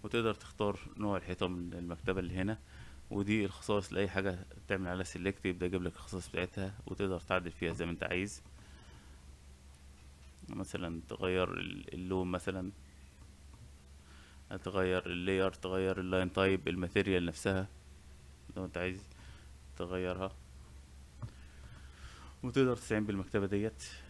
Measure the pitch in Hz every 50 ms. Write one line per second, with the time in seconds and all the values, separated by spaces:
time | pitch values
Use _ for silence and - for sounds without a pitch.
0 | - 104 - 117 113 113 104 - - - - - 107 104 98 95 - 143 - -
1 | 107 104 101 92 - 90 92 - 98 90 92 87 87 87 85 87 87 85 85 80
2 | - - 92 95 90 87 90 92 92 104 113 - - - - - - - - -
3 | - - 104 101 101 101 107 110 101 95 95 - - - 104 101 95 - - 95
4 | 101 92 - 95 95 98 90 92 95 - - - - - 101 92 95 87 90 92
5 | 92 - - 87 87 98 95 - - 95 90 90 90 90 95 92 90 87 - -
6 | - - - 92 87 - - 87 90 - - 101 95 95 101 - - - 95 -
7 | 101 95 92 85 - - 95 92 87 85 - - 87 85 82 - 85 85 85 73
8 | - - - 90 98 104 - - - - - - - - - - - - - -
9 | - - - - - - - - - - - - - - - - - - - -
10 | - - - - - - - - - - - - 95 - - - 90 82 82 82
11 | - - - - 92 92 92 92 90 87 90 85 87 82 95 - - - - 85
12 | 92 92 95 92 92 90 90 90 - 98 95 95 90 95 101 - - - - -
13 | - - - - - - - - - - - - - - - - - - - -
14 | - - - - - - - - - - - 95 - 92 98 95 92 92 92 90
15 | - 87 87 87 90 95 95 95 95 95 90 - - 92 92 95 95 95 95 95
16 | 92 90 92 92 92 90 - 95 95 95 95 92 - 85 87 92 87 85 - 101
17 | 95 98 95 90 87 85 85 - - 101 95 95 95 - - - - - - -
18 | - - - - - - - - - - - 95 92 87 - 87 90 92 92 98
19 | 101 - - - - - - - - - - - - - - - 87 87 92 92
20 | 92 90 90 92 95 95 - - - - - - - - - - - - - -
21 | - - - - - - - - - - - - - - - - - - - -
22 | - - - - - - - - - 127 120 139 131 127 120 110 - - 110 107
23 | 107 104 101 98 95 - - 104 98 95 101 101 107 110 - - - - - -
24 | -